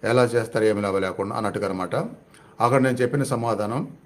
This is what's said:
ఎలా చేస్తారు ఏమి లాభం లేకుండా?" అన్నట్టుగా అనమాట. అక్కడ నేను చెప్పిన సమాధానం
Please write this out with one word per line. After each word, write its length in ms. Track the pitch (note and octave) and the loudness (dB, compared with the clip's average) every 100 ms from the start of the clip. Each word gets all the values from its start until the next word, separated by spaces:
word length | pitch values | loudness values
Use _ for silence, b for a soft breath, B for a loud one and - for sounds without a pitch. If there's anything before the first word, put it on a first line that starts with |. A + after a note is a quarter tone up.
ఎలా 200 | A2 B2 | 2 4
చేస్తారు 400 | A#2+ A#2 A2 A#2 | 4 2 0 2
ఏమి 180 | A2 G#2 | 2 2
లాభం 200 | G2+ G2 | 0 0
లేకుండా?" 340 | F#2+ F2+ G2+ A#2+ | -2 -4 -4 -2
అన్నట్టుగా 340 | G#2 F2+ G2 | -4 -4 -4
అనమాట. 260 | F#2+ F2+ B2+ G#3+ - _ B B - | -4 -4 -4 -4 -10 _ B B 0
అక్కడ 220 | A#2 C3+ | 2 4
నేను 160 | C3 B2 | 2 2
చెప్పిన 260 | B2 D3 | 0 0
సమాధానం 640 | C3 A#2+ A#2 G#2 G#2 B2 - - | -2 -2 -2 -2 -2 -4 -6 -12